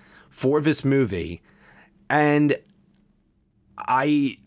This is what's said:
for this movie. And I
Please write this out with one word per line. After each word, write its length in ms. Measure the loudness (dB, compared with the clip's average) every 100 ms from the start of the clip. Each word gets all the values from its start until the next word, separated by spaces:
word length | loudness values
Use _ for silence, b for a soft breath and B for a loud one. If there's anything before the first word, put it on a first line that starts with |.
| b b b
for 300 | -4 0 0
this 240 | 2 0
movie. 580 | 2 2 0 -2 -8 -12 b b b b b _ _
And 480 | 0 2 2 2 0 -6 _ _ _ _ _ _ _ _ _ _ -16
I 600 | -4 -2 0 0 0 -4